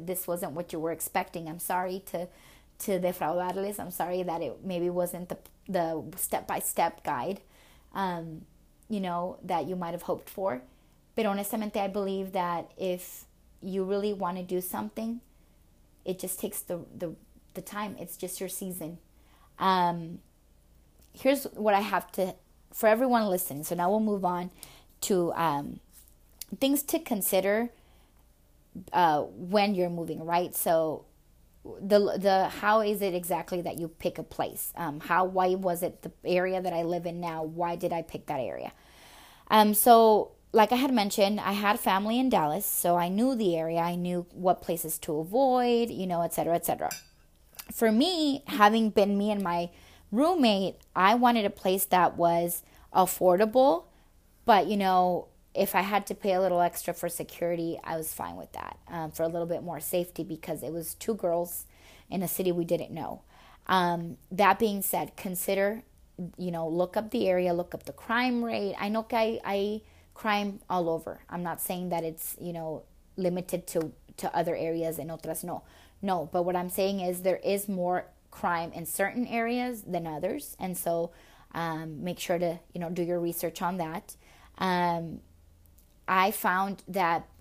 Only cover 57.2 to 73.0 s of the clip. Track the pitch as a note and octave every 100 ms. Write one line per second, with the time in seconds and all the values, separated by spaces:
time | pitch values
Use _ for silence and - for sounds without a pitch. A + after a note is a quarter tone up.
57.2 | D#3 - E3+ E3+ E3 D#3+ - D#3+ D#3+ -
58.2 | F2 F2 - - G1+ - - E3+ D#3 -
59.2 | E3 E3+ E3+ E3 E3+ D#3+ - F3+ F3 -
60.2 | F#3 D#3+ - D#3 - E3 D#3 - - G#3+
61.2 | F3+ E3+ F3 - - - - - - F3+
62.2 | F3 - F#3 F3 E3+ E3+ - D#3+ A2 -
63.2 | - - - - - F#3 F3 E3+ E3+ -
64.2 | - F3+ G3 G3 A3 G3+ - F3 D3+ -
65.2 | G3 F3+ - G3 G3+ A3+ - _ - -
66.2 | F3 - F3+ E3 E3 E3+ F3+ G#3+ G#3+ A#3+
67.2 | F#3+ F3+ F3+ F3 F3 - - - - A#3
68.2 | B3+ A#3+ A#3 A3 G3+ - G3+ A3 A3 A#3
69.2 | A3+ A3+ - G3+ G#3 G#3+ - - - -
70.2 | A3 G#3 G3+ G3 - F3+ E3 E3 - -
71.2 | - F3 F3 D3+ - F3+ F3+ E3+ D#3+ D#3+
72.2 | - - F3 E3 D#3+ D3+ - -